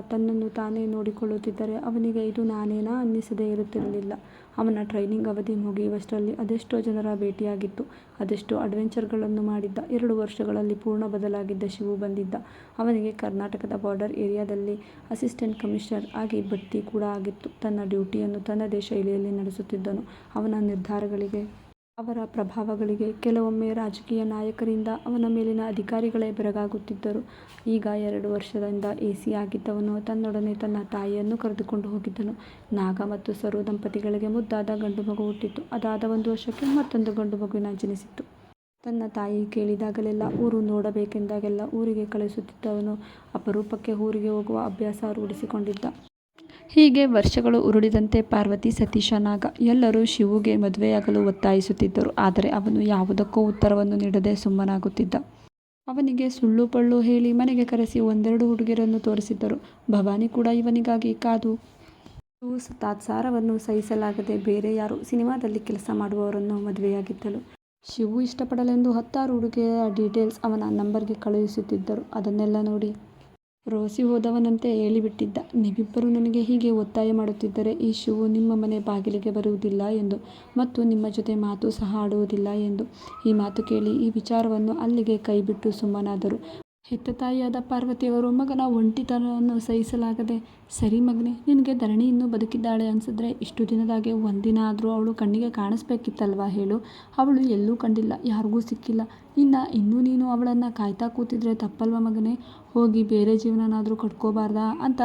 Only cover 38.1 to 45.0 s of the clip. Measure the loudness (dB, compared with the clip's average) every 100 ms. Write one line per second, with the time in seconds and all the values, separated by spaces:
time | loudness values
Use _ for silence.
38.1 | -16 -16 -16 -20 _ _ _ -8 -6 -4
39.1 | -6 -4 -2 -2 -2 0 -2 -2 -2 -2
40.1 | -2 -2 0 2 2 0 0 0 -2 -2
41.1 | -4 -4 -4 -2 -2 -2 -2 0 -2 -2
42.1 | -4 -4 -4 -10 -8 -4 -2 -2 -6 -10
43.1 | -20 -12 -8 -2 -2 -2 -6 -4 -2 0
44.1 | 0 0 -2 -2 -2 -2 -4 -4 -4